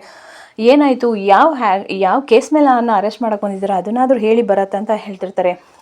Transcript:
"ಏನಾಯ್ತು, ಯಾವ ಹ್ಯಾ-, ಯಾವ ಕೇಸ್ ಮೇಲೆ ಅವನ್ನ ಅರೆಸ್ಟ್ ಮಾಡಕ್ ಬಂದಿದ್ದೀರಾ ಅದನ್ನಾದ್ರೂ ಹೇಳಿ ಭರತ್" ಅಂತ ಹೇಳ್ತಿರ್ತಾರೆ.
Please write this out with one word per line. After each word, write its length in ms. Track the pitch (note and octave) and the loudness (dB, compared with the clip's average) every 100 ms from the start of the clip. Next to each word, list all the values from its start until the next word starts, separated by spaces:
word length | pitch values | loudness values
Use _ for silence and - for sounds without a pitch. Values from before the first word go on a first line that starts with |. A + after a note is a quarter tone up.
| - - - - - - | -4 -20 -20 -20 -18 -2
"ಏನಾಯ್ತು, 560 | A3+ C#4+ C#4+ B3+ A#3+ G#3+ | 2 4 4 0 -2 -2
ಯಾವ 380 | G3 G3 D4+ | 2 4 4
ಹ್ಯಾ-, 460 | C#4+ A3+ F#3+ - F#3+ | 2 0 -2 -2 -2
ಯಾವ 220 | F#3+ A#3 | 0 0
ಕೇಸ್ 320 | C#4 A#3 - | 2 2 2
ಮೇಲೆ 160 | D4+ C#4+ | 2 2
ಅವನ್ನ 220 | B3 A#3 G#3 | 2 2 0
ಅರೆಸ್ಟ್ 260 | G3+ - | -2 -4
ಮಾಡಕ್ 220 | A3+ G#3 | -6 -4
ಬಂದಿದ್ದೀರಾ 320 | G3+ G3 G#3+ F#3+ | -6 -6 -4 -4
ಅದನ್ನಾದ್ರೂ 440 | F#3 A#3+ B3+ B3+ | -4 -2 0 0
ಹೇಳಿ 220 | G#3+ A3+ | 0 0
ಭರತ್" 340 | G#3+ G3 G3 G3+ | 0 0 -2 -4
ಅಂತ 160 | G#3+ G#3+ | -4 -6
ಹೇಳ್ತಿರ್ತಾರೆ. 580 | G#3 F#3+ F#3 G3 F3+ F3+ _ _ | -8 -12 -10 -4 -4 -4 _ _